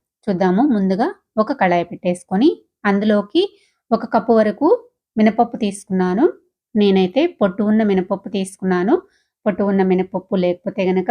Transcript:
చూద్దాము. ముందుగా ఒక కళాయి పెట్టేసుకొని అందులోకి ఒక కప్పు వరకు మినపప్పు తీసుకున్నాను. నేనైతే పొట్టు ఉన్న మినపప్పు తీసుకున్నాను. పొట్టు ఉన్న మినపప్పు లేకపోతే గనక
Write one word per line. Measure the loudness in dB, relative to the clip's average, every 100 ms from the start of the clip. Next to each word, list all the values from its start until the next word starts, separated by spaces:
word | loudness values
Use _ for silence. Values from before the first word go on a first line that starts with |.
| _ _ -6
చూద్దాము. | -2 0 2 2
ముందుగా | 0 0 0 -2 -6 _ -4
ఒక | -4 -2
కళాయి | 0 0 -2
పెట్టేసుకొని | -6 -6 -6 -4 0 0 0 _ _ -2
అందులోకి | 0 0 0 0 -2 -2 -6 _ _ _
ఒక | -4 -2
కప్పు | -2 2 2
వరకు | 2 0 0 0 -2 _ _ 0
మినపప్పు | 2 2 0 -2
తీసుకున్నాను. | -6 -6 -6 -2 0 2 0 0 _ _ _ 0
నేనైతే | 2 4 2 0 -2 0
పొట్టు | -4 -2 0
ఉన్న | 0 2
మినపప్పు | 0 -2 -6 -6 -8
తీసుకున్నాను. | -8 -6 -4 -2 0 -2 -4 _ _ _ -4
పొట్టు | -2 -2
ఉన్న | 0 2
మినపప్పు | 0 -2 -8 -4 -2
లేకపోతే | 0 -2 -6 -4 -2
గనక | 0 0